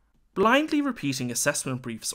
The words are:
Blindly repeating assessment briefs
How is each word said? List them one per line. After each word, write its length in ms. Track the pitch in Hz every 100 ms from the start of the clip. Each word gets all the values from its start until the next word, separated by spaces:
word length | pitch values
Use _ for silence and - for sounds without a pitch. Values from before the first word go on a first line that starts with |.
| _ _ _
Blindly 480 | 185 220 269 311 294
repeating 480 | 285 240 143 131 123
assessment 500 | 117 147 143 143 127
briefs 320 | 123 110 -